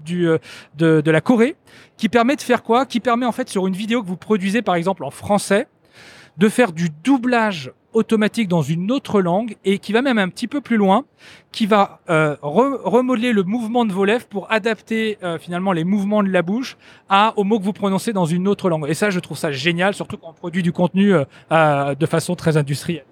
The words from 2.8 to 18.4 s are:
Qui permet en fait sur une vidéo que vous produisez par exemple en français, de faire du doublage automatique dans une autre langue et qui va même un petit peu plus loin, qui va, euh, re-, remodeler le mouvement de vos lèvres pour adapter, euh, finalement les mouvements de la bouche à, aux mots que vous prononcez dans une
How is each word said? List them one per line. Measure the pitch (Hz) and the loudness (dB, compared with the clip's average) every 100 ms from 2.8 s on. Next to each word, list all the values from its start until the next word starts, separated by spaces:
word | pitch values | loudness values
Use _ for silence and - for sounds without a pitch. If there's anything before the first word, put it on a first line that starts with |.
| 254 | 0
Qui | 214 | -2
permet | 247 240 247 | -2 0 -2
en | |
fait | 247 254 | -4 -4
sur | 196 190 | -2 -2
une | |
vidéo | 185 214 240 | -2 -2 -2
que | 180 | -4
vous | 185 | -6
produisez | - 214 190 226 | -2 -2 0 -2
par | 208 175 | 0 -2
exemple | 170 185 | -2 -4
en | 135 | -8
français, | - - 202 - 202 294 _ _ - - - - - | -8 -2 -2 2 0 -2 _ _ -20 -20 -20 -12 0
de | 214 | 2
faire | 226 233 | 4 0
du | 160 170 151 | 0 -4 -2
doublage | 254 277 247 240 214 175 127 - _ | 0 2 2 0 0 -4 -10 -16 _
automatique | 226 220 220 208 - 196 | -2 2 2 0 0 0
dans | 170 | 0
une | 135 165 190 | 0 -2 -2
autre | 269 - 208 | -4 0 0
langue | 180 185 233 - | 2 0 -4 -4
et | 190 196 | -2 -2
qui | - | 0
va | 220 | 0
même | 277 226 | 2 0
un | 185 | -2
petit | - 233 | -4 -6
peu | 294 | -6
plus | - 226 | -2 2
loin, | 196 208 - _ - - _ | 4 2 0 _ -20 -20 _
qui | - 208 | -4 2
va, | 208 196 - - | 2 2 -4 -2
euh, | 160 151 143 | 2 2 -2
re-, | 147 170 277 254 | -2 2 2 0
remodeler | 185 226 254 247 247 | 0 0 2 0 0
le | 208 | 0
mouvement | 180 240 220 240 | 0 -2 -2 -2
de | 226 | 0
vos | 185 | 0
lèvres | 196 240 - | 0 0 -4
pour | 202 - | -10 -2
adapter, | 220 226 214 - 220 220 208 | -2 -2 -4 -4 -2 -2 -4
euh, | 180 165 | -6 -8
finalement | - 175 196 | -6 -4 -2
les | 170 | -2
mouvements | 175 208 196 214 | 0 0 0 0
de | 196 | 2
la | 185 | 0
bouche | 175 220 262 - - - - | 0 -4 -6 -12 -20 -18 0
à, | 196 220 214 | 2 2 0
aux | |
mots | 196 220 | 0 0
que | |
vous | 190 | -2
prononcez | - 202 190 - | -4 -2 -2 -2
dans | 196 160 | -2 0
une | 180 | 0